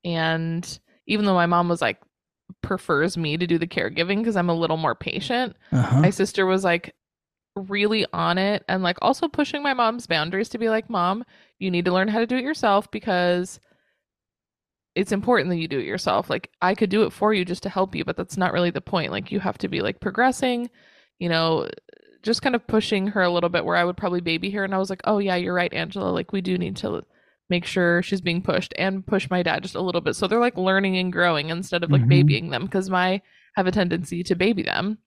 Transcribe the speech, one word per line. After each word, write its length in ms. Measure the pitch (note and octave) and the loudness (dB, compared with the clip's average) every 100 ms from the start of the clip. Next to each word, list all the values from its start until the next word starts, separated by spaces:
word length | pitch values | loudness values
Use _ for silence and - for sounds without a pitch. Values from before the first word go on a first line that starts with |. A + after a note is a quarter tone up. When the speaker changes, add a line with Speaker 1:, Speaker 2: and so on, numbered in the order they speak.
Speaker 1:
And 760 | F3 E3 D#3+ D#3+ E3 E3 F3 - _ _ - | -4 -2 0 0 -2 -4 -8 -16 _ _ -4
even 200 | G#3 G#3 | 0 2
though 80 | |
my 100 | F#3 | 2
mom 240 | E3+ F3 F3 | 4 2 2
was, 140 | E3+ | 0
like, 180 | A#2 - _ _ _ _ _ - | 0 -4 _ _ _ _ _ -14
prefers 560 | - F#3 - C#3+ E3 F3 | -6 -6 0 0 2 0
me 180 | D#3+ D#3 | -2 -2
to 100 | F3 | 0
do 120 | E3+ | 0
the 80 | E3+ | 0
caregiving 580 | - - - E3+ G3+ | -2 -4 -2 -2 0
'cause 100 | A3+ | 0
I'm 140 | G3 F3 | 0 0
a 60 | |
little 240 | E3+ E3 D#3+ | 0 0 0
more 160 | D#3 | -2
patient, 640 | A2+ - - - A#3+ B3 - _ | -2 -6 -8 -4 -2 -2 -8 _
Speaker 2:
Uh-huh. 280 | C3 A#2 B2+ | 2 4 6
Speaker 1:
my 80 | E3+ | 4
sister 380 | G3 F#3 - F#3+ | 4 0 2 2
was, 180 | F#3+ | 2
like, 300 | F#3 E3+ - _ _ _ _ _ _ | 2 0 -2 _ _ _ _ _ _
really 520 | - F#3+ G3+ G#3 G#3+ - | -12 -6 0 2 2 0
on 240 | E3+ E3 F3 | 0 0 2
it 260 | G3 G#3 - | 2 0 -2
and, 160 | F#3 | 0
like, 140 | F3 F3+ | 0 2
also 260 | - C4+ D#4+ | 2 2 0
pushing 340 | - C#4+ D4 | 0 -2 -2
my 120 | C#4+ | -2
mom's 320 | B3+ A3+ A#3+ - | 2 0 0 -2
boundaries 420 | E3 D#3+ F#3+ A3+ | -2 0 -2 -4
to 100 | A3+ | -2
be 120 | A3+ | 0
like, 180 | A3 - | 0 -2
"Mom, 340 | G#3+ F3 G3+ B3 _ _ _ | 0 0 0 -6 _ _ _
you 120 | F#3 | -2
need 140 | F3 | 0
to 80 | F3+ | 2
learn 160 | F3+ G3 | 2 2
how 100 | A3 | 0
to 60 | A3+ | 0
do 100 | B3+ | 0
it 80 | |
yourself 460 | B3+ D#4 A#3 G3+ - | -2 0 4 2 2
because 720 | G#3+ - F3+ F3+ F3+ F3+ - _ _ _ _ _ _ _ _ _ _ _ _ _ | -8 -2 0 2 2 -2 -10 _ _ _ _ _ _ _ _ _ _ _ _ _
it's 180 | - G3 | -6 -2
important 380 | G3+ G#3 A#3+ D#3 | -2 2 2 2
that 80 | F3 | -2
you 100 | D#3+ | -2
do 100 | C#3 | -4
it 80 | E2 | -4
yourself. 440 | C#3+ - G3+ - | -4 0 0 0
Like, 200 | - - _ | -6 -6 _
I 120 | F3+ | -2
could 160 | F#3+ G#3+ | 2 2
do 120 | G3+ | 2
it 100 | A3 | 2
for 220 | - G#3 | 2 0
you 100 | G#3+ | 2
just 180 | F3+ F3+ | -2 -4
to 40 | G3+ | -4
help 260 | F#3 F#3+ | -2 -2
you, 100 | - - | -2 -6
but 100 | E3+ | -6
that's 220 | F3+ - | -6 -2
not 160 | F3+ | 0
really 160 | - F3 | 2 0
the 100 | E3 | -2
point. 320 | - F#3 D#3 | -4 -4 -2
Like, 180 | G3+ G3 | -6 -4
you 100 | G#3 | -4
have 180 | G3 G#3 | -4 -4
to 100 | F#3+ | -4
be, 140 | F#3+ | -2
like, 180 | G3 F#3 | -4 -4
progressing," 680 | G3+ F#3+ B3+ B3+ B3+ A#3+ A#3+ _ _ _ _ _ | -6 0 0 2 -2 -2 -6 _ _ _ _ _
you 100 | F3 | -2
know, 400 | E3 E3 D#3+ - - - G1+ G1+ _ | 0 2 0 -2 -10 -18 -20 _ _
just 200 | G#3 A#3 | -4 0
kind 140 | C#4 B3 | 0 0
of 100 | - | 2
pushing 400 | A3 - G3+ F#3+ | 0 2 0 0
her 160 | G#3 | 2
a 80 | F3+ | 2
little 180 | F3 E3+ | 2 2
bit 160 | F3 | 0
where 120 | E3 F3 | 0 2
I 80 | |
would 120 | F3 F3+ | 2 0
probably 240 | G3 F3+ | -2 -2
baby 300 | E3+ E3 F#3 | -2 -2 -2
her. 140 | G3+ | -4
And 100 | G3 | -2
I 40 | F#3+ | -2
was 120 | F#3+ | -2
like, 100 | F#3+ | -4
"Oh, 140 | - G#3 | 0 2
yeah, 180 | G3 F3+ | 2 0
you're 180 | F3+ | 0
right, 180 | F3+ F3 | 0 -2
Angela. 380 | - E3 G3 F#3+ | -4 -6 -4 -2
Like, 220 | F3+ - | -2 -2
we 80 | G3 | -4
do 180 | F#3 F3+ | 0 -2
need 160 | F3 F#3 | -2 -4
to 260 | - - - _ _ _ _ | -6 -6 -10 _ _ _ _
make 160 | F3 | -2
sure 380 | F3 F#3+ F3 F3 | -2 0 2 2
she's 180 | F3+ G3 | 0 -2
being 220 | F3 E3+ | -2 -2
pushed," 320 | F#3 F3 - - | 0 -2 -2 -4
and 300 | F#3+ F#3+ F#3+ | -4 -4 -2
push 240 | G3 - | -2 0
my 120 | F3+ | -2
dad 200 | F3 D#3+ | 0 -2
just 140 | F#3 - | -4 -4
a 40 | |
little 200 | F#3 E3+ | -2 -2
bit. 160 | D#3 - | -2 -2
So 100 | F#3+ | 0
they're, 140 | A3+ | 2
like, 160 | A#3+ A#3+ | 2 0
learning 380 | F#3 F#3+ G3 F#3 | 0 2 2 0
and 140 | F#3 | -2
growing 360 | F3 F3 D#3 D3+ | 2 2 2 -2
instead 340 | E3+ F#3 F3 | -6 -4 -4
of, 80 | E3+ | 4
like, 80 | C#3 | 4
Speaker 2:
Mm-hmm. 60 | A#2 | 6
Speaker 1:
babying 420 | C#3+ D3 A2 E3 | 6 6 4 -2
them 160 | B2+ F#3+ | -4 -2
'cause 240 | G3 F#3+ | -2 0
my, 320 | F#3 F#3 G3 _ _ _ | 0 0 -2 _ _ _
have 140 | - F#3 | -2 0
a 40 | |
tendency 520 | F#3+ F3+ E3 F3+ F3 | 2 0 0 -4 -8
to 100 | F3+ | -2
baby 280 | F3 F#3+ G3+ | 0 2 0
them. 340 | - - F#3 G#3+ | 0 -2 -2 -6